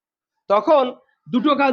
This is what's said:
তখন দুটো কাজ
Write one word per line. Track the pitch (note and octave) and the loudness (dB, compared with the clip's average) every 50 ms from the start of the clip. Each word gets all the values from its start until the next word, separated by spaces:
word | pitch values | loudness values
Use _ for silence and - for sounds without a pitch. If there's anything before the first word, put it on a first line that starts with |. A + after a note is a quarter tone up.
| _ _ _ _ _ _ _ _ _ - | _ _ _ _ _ _ _ _ _ -2
তখন | G3 G#3+ G#3 E4 D#4+ C4+ E3 - - - _ _ _ _ _ D3+ F3+ | -2 0 2 2 2 2 2 -2 -6 -12 _ _ _ _ _ -6 -4
দুটো | B3 - D4+ C#4+ B3 | -2 -2 0 0 0
কাজ | C#4 C4+ | 0 0